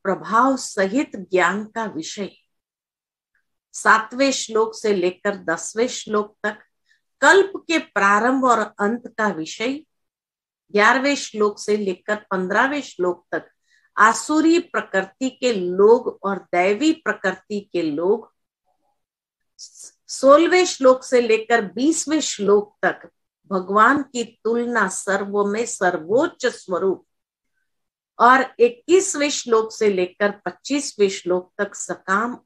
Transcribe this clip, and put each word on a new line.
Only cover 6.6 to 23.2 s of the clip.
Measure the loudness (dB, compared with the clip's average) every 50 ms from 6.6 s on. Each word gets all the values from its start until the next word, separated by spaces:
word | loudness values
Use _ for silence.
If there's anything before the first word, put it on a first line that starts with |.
| _ _ _ _ _ _ _ _ _ _ _ 2
कल्प | 4 6 6 6 4 2 -2
के | -10 -4 -2 -2 -2
प्रारंभ | -2 -2 -2 0 2 2 2 2 2 2 0 2 2
और | 2 2 2
अंत | 0 -4 -4 -4 -2 -2 -2 -4 -8 -10 -6 -4
का | -2 -2
विषय, | -2 -4 -8 -10 -8 -8 -6 -6 -6 -8 -12 _ _ _ _ _ _ _ _ _ _ _ _ _ _ _ _ _
ग्यारहवें | 0 2 4 4 4 2 2 -2 -2
श्लोक | -2 -6 -8 -4 -2 -2 -2 -2 -4
से | -4 -2 -2 -2
लेकर | -2 -4 -6 -6 _ -6 -6
पन्द्रहवें | -6 -6 -6 -6 -4 -4 -2 0 0 0 0 -2 -4
श्लोक | -8 -10 -6 -4 -2 -2 -2 -4 _ -8
तक | -8 -8 -8 _ _ _ _ _ _ _ _ _ 0 2
आसुरी | 4 4 4 2 -2 -2 0 2 2 4 2 2
प्रकृति | 0 -4 -8 -8 -6 -4 -4 -4 -4 -4 _ -8 -8 -8
के | -6 -2 -2 -2 -2
लोग | -2 -4 -2 2 4 6 6 6 6 4 -2 -8 -6 -6
और | -6 -6 -6
दैवी | -6 _ -2 0 2 2 0 0 0 0
प्रकृति | 0 0 -2 -6 -4 -2 -2 -4 -4 -6 _ -8 -8 -8 -8 _ -6
के | -4
लोग, | -4 -2 -2 -2 0 0 -2 -2 -4 -12 _ _ _ _ _ _ _ _ _ _ _ _ _ _ _ _ _ _ _ _ _ _ _ _ _ -20 -20 -20 _ -20 -20 -20 _ _ _ -14
सोलहवें | -6 2 4 6 6 6 6 4 4 2 2
श्लोक | 2 0 2 4 4 4 4 2
से | 0 0 2
लेकर | 2 2 2 0 0 0 0 0
बीसवें | 0 -2 -4 -2 0 0 0 0 -2 -2 -2 -2
श्लोक | -2 -4 -6 -4 0 2 2 2 2 -2 _ _ -4
तक | -4 -4 -4 -12 -20 _ _